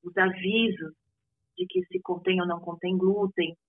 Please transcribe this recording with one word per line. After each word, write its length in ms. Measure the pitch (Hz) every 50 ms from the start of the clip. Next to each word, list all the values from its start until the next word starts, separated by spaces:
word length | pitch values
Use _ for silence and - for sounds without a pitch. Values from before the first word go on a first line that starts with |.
os 140 | _ 175 175
avisos 760 | 196 185 185 180 185 185 190 214 226 226 226 - 165 160 160 156 _ _ _ _ _ _ _ _ _ _ _ _
de 100 | - 359
que 180 | - - - -
se 140 | _ 185 185
contém 400 | - - 180 180 185 190 185 185
ou 60 | 175
não 140 | 180 170 170
contém 360 | - 175 170 165 - 180 190
glúten 600 | 185 185 190 196 208 202 190 - - 170 160 165 _ _